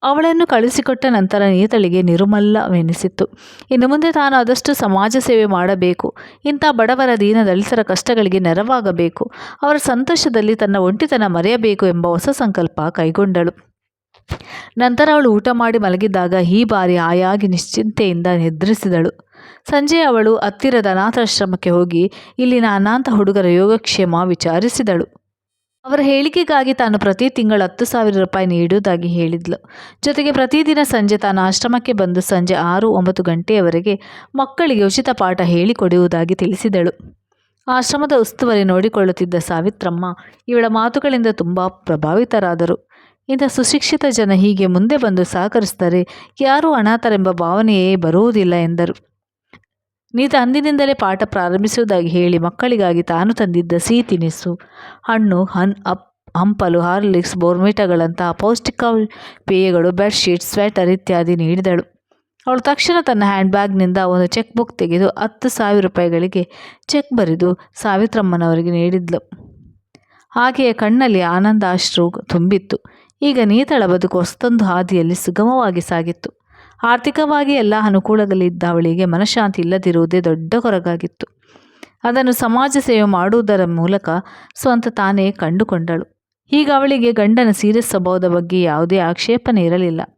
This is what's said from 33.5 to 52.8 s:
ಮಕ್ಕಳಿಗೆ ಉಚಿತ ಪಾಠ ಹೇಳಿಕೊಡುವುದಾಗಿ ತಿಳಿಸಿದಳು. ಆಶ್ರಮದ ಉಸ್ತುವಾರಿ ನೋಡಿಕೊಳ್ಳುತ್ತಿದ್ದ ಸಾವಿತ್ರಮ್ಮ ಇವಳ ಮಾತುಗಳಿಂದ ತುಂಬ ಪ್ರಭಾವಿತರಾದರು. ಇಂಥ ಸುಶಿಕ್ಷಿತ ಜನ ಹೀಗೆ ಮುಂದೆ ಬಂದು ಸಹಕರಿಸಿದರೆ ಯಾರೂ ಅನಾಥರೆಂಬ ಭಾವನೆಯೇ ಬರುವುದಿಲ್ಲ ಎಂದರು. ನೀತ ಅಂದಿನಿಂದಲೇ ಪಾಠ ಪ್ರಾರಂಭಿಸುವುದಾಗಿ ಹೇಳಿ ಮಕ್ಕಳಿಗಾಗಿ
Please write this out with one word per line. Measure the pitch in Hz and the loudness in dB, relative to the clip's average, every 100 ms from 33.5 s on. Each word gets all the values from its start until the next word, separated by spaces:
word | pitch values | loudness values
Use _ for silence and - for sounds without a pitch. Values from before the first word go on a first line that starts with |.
| 214 175 165 190 196 - - - 269 | 0 2 0 -2 -4 -6 -20 -12 -6
ಮಕ್ಕಳಿಗೆ | 269 269 339 240 | -6 -2 0 2
ಉಚಿತ | 196 196 262 226 | 2 0 -2 0
ಪಾಠ | 190 180 | 0 0
ಹೇಳಿಕೊಡುವುದಾಗಿ | 180 170 185 240 185 175 175 170 170 185 | 0 2 0 0 2 2 2 0 -2 -2
ತಿಳಿಸಿದಳು. | 175 185 226 190 170 - - _ _ _ _ _ - | -2 -2 -2 0 -2 -4 -16 _ _ _ _ _ -4
ಆಶ್ರಮದ | 254 247 285 285 277 | -2 -2 -2 0 2
ಉಸ್ತುವಾರಿ | 220 - 247 214 | 0 -2 0 2
ನೋಡಿಕೊಳ್ಳುತ್ತಿದ್ದ | 196 185 208 220 190 175 180 | 2 2 0 0 0 0 -2
ಸಾವಿತ್ರಮ್ಮ | 175 160 170 175 208 185 170 180 175 - _ - | -2 -4 -4 -4 -4 -6 -6 -8 -10 -18 _ -4
ಇವಳ | 240 233 | 0 0
ಮಾತುಗಳಿಂದ | 220 226 240 285 254 226 | 0 0 -2 -2 0 -2
ತುಂಬ | 214 170 180 185 | -2 -2 -2 -4
ಪ್ರಭಾವಿತರಾದರು. | 185 - 156 151 175 240 226 185 170 170 175 _ _ _ _ - | -6 -6 -4 0 0 0 0 -2 -2 -2 -2 _ _ _ _ -6
ಇಂಥ | 269 269 | -2 -2
ಸುಶಿಕ್ಷಿತ | - 233 294 - 302 285 | 0 0 0 -2 -2 0
ಜನ | 233 208 | 0 2
ಹೀಗೆ | 190 196 196 190 | 4 4 2 2
ಮುಂದೆ | 180 214 294 | 2 2 2
ಬಂದು | 240 185 | 0 0
ಸಹಕರಿಸಿದರೆ | 175 190 196 233 202 - 175 180 180 - - _ | -2 -2 -2 -2 -2 -2 0 0 -2 -8 -20 _
ಯಾರೂ | 269 277 320 | 0 2 2
ಅನಾಥರೆಂಬ | 285 208 233 233 214 190 | 2 2 0 0 0 0
ಭಾವನೆಯೇ | 180 170 185 220 202 185 190 | 0 -2 0 2 2 2 0
ಬರುವುದಿಲ್ಲ | 165 165 226 214 185 175 | 2 2 2 2 2 0
ಎಂದರು. | 165 170 170 - _ _ _ _ _ - _ _ _ _ _ 233 | 0 -2 -2 -4 _ _ _ _ _ -20 _ _ _ _ _ -2
ನೀತ | 269 277 | 2 2
ಅಂದಿನಿಂದಲೇ | 247 269 294 285 277 | 2 0 0 0 0
ಪಾಠ | 269 202 190 208 | 0 -2 -2 -2
ಪ್ರಾರಂಭಿಸುವುದಾಗಿ | 202 175 185 208 226 233 190 170 | -2 -2 0 -2 -2 0 0 0
ಹೇಳಿ | 175 175 175 | 0 2 0
ಮಕ್ಕಳಿಗಾಗಿ | 170 - 247 240 | -2 -2 -2 0